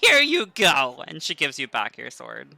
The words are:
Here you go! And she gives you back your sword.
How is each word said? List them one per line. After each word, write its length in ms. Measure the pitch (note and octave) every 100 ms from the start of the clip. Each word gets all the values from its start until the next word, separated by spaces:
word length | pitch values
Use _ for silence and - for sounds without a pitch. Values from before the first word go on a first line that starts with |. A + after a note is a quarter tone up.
Here 200 | A4+ C#4+
you 260 | D4 E4+ G#3+
go! 580 | - G3 C#3+ C3 B2+ -
And 160 | D#3
she 120 | -
gives 240 | F3 D3 C3+
you 100 | C3+
back 280 | A#2+ G#2 _
your 140 | A#2+
sword. 460 | - A#2 A2+ C3+